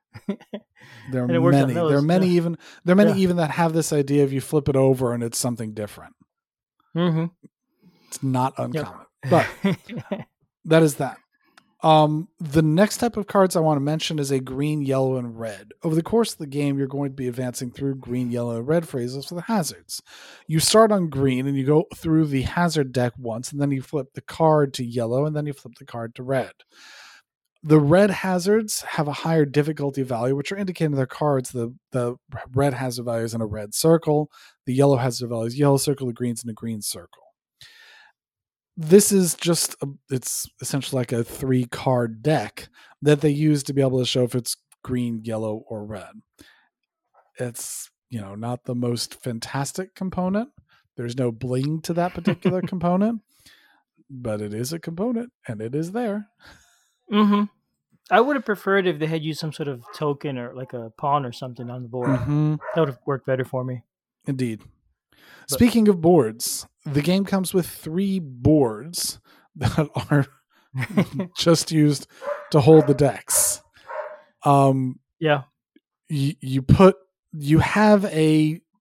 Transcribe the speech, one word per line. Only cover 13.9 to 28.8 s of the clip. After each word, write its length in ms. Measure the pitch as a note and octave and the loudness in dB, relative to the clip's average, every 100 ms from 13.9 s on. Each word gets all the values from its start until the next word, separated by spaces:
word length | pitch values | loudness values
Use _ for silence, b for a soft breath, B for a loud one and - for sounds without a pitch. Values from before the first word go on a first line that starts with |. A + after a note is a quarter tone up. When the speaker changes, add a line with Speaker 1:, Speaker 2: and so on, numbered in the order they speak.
| D#3 - D3+ | -2 -4 -4
Speaker 2:
is 120 | C#3 | -2
a 80 | C3+ | -2
green, 420 | C3 C3 D3 D3+ | -2 -4 -2 -2
yellow, 360 | C3+ C3+ C3 C3 | -2 0 0 -2
and 220 | A#2+ A2+ | -6 -8
red. 320 | A2+ G2+ - - | -10 -12 -18 -8
Over 100 | E3+ D#3+ | -2 -2
the 80 | |
course 300 | D#3+ A3+ A3 | 2 0 0
of 60 | - | -4
the 80 | D3 | -8
game, 300 | C#3+ C#3+ C#3 | -2 -2 0
you're 100 | C#3 | -2
going 240 | C#3 C#3 | -4 -6
to 40 | C3+ | -6
be 120 | B2 | -6
advancing 440 | A#2+ B2+ A#2+ B2 | -4 -6 -6 -10
through 240 | - C#3 C3+ | -6 -6 -6
green, 360 | B2 B2 B2 | -6 -4 -2
yellow, 260 | A#2+ A#2+ A#2 | -4 -4 -4
and 100 | B2+ | -2
red 200 | E3 E3 | -2 -2
phrases 380 | C3 B2 C#3 C3+ | -6 -6 -8 -10
for 80 | F3 | -10
the 60 | |
hazards. 600 | G3 A3 D3 F2+ - - - B B B B | -4 -2 -4 -8 -14 -16 -16 B B B B
You 120 | D#3 | 0
start 320 | - G#3+ A3 | 4 6 6
on 180 | G3+ E3 | 4 0
green 380 | C3+ C#3 B2+ C3+ | 0 0 0 -2
and 80 | C#3 | -2
you 100 | C3 | 2
go 200 | D3+ - - | 2 0 -4
through 300 | E3 D#3 D3+ | 0 2 2
the 140 | C3+ | 0
hazard 480 | B2 F3 F3 D#3 C3+ | -2 0 0 0 -2
deck 220 | B2 B2 - | 0 -2 -4
once, 340 | A#2+ A2 - | -8 -8 -8
and 100 | C#3+ | -4
then 100 | C#3+ | -2
you 100 | C3+ | -2
flip 320 | B2+ D3+ B2+ | -4 -8 -8
the 80 | - | -14
card 520 | - - D#3+ D3+ C#3 C3 | -10 0 4 4 2 -2
to 80 | A#2+ | -6
yellow, 400 | A#2+ A2+ B2+ D3+ | -4 -2 0 -2
and 100 | D3+ | -4
then 100 | D3 | -6
you 80 | |
flip 220 | C#3 A#2 - | -8 -16 -20
the 60 | C#3+ | -14
card 300 | A#2 A#2 A#2+ | -12 -12 -10
to 80 | |
red. 280 | B2+ C3+ G#2+ - _ B B B B B B _ _ _ | -4 -4 -4 -10 _ B B B B B B _ _ _
The 160 | D3+ D#3 | 4 4
red 300 | C#3+ F3+ G#3 | 6 4 4
hazards 720 | F3+ F#3+ F3+ F#3 A3 G#3+ - | 0 -2 -2 0 0 0 -8